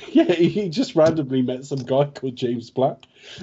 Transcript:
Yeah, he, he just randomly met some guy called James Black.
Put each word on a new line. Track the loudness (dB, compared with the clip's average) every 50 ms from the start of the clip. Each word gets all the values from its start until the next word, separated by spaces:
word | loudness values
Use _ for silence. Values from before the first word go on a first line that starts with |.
| -8 0
Yeah, | 2 4 4 4
he, | 4 4 2 2
he | 2 0 -2 -2
just | -2 -2 -4 0 2
randomly | 4 4 4 4 0 -2 -2 0 0
met | 0 -2 -4 -6 -8
some | -8 -8 -6
guy | -4 0 0 2 0
called | 0 -4 -8 -8 -8 -6
James | -4 -4 -4 -4 -6 -8 -8
Black. | -2 -2 0 0 -2 -6 -14 _ _ _ -20 -20 -18 -14